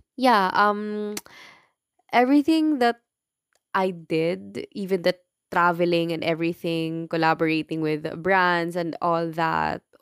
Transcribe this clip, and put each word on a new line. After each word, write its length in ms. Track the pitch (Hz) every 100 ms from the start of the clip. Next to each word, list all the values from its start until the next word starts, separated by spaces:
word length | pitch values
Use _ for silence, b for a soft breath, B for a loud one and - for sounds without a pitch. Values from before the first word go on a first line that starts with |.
| _ -
yeah, 340 | 254 214 185
um, 600 | - 208 208 208 208 208 208 - B B B B B _ _ _
everything 680 | 233 247 294 285 320 311 285
that 240 | 240 233 _ _ _ _ _ _ _
I 160 | 196 190
did, 760 | 170 160 160 160 190 196 202 -
even 300 | - 185 190
the 140 | 175 - _ _ -
traveling 600 | 180 175 170 175 170 170
and 100 | 160
everything, 840 | 165 160 170 170 170 165 160 165 165
collaborating 720 | 165 160 160 160 160 151 160
with 420 | 156 151 160 165
brands 540 | 175 190 180 175 170 175
and 200 | 170 -
all 280 | 170 165 165
that, 520 | 160 160 80 78 - _ _